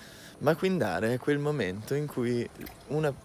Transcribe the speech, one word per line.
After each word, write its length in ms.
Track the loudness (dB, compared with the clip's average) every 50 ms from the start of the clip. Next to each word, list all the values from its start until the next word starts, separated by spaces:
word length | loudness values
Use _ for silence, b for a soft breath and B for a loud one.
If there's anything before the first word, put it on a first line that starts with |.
| B B B B B B B B
Maquindare 800 | 2 2 2 4 4 2 2 4 2 2 2 2 2 2 0
è 20 | 0
quel 220 | 2 2 0 2
momento 560 | 2 0 0 0 0 -2 -2 -4 -4 -2 -2
in 100 | -2 -2
cui 420 | -2 -2 -2 0 0 2 0 -2 -4 -6 -12 -14 -14 -14 -16 -8 -4
una 220 | -2 2 2 0 0 -2